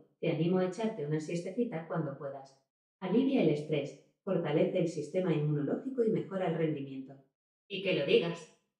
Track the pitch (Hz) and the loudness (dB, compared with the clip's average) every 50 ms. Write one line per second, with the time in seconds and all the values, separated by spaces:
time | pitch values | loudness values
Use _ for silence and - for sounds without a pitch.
0 | - _ _ _ - 165 147 147 170 180 185 185 185 185 - 226 220 220 - 160 | -18 _ _ _ -2 0 0 2 2 2 2 2 2 0 0 -2 -2 -2 -2 -4
1 | 143 147 156 156 - - 175 170 180 190 185 247 226 - 160 165 - - 185 165 | -4 -2 -2 -2 -2 -2 -4 -4 -4 -4 -2 -2 -2 -2 -4 -6 -8 -4 -4 -4
2 | 151 139 135 - - - - 139 - - - _ _ _ _ _ _ _ _ - | -2 -4 -6 -8 -8 -10 -10 -10 -14 -18 -20 _ _ _ _ _ _ _ _ -10
3 | 190 185 214 247 269 269 262 208 170 151 147 - - - 156 - - - - - | -4 2 4 4 4 4 4 4 4 4 2 2 0 -2 -2 -2 -2 -4 -8 -14
4 | - _ _ _ - 196 180 170 156 147 143 170 185 196 190 180 160 - - 156 | -20 _ _ _ -4 -2 0 0 0 2 2 4 4 4 2 2 0 0 0 -4
5 | - - - 185 180 170 151 147 147 151 147 143 135 - - - - 262 247 247 | -6 -4 -2 0 2 2 2 2 2 2 2 0 0 0 -2 -2 -4 -2 -2 0
6 | 226 214 175 165 - - 190 185 185 170 160 160 160 156 143 135 139 135 135 135 | 2 2 2 0 0 -2 -4 -2 0 0 0 2 0 0 0 -2 -4 -8 -8 -10
7 | 135 - 139 - - _ _ _ _ _ _ _ _ - 196 190 190 185 170 - | -12 -12 -14 -20 -20 _ _ _ _ _ _ _ _ -10 -8 -4 -2 0 0 2
8 | - - 214 - - 170 - - - - _ _ _ _ _ _ | 4 4 4 4 4 2 -2 -6 -10 -18 _ _ _ _ _ _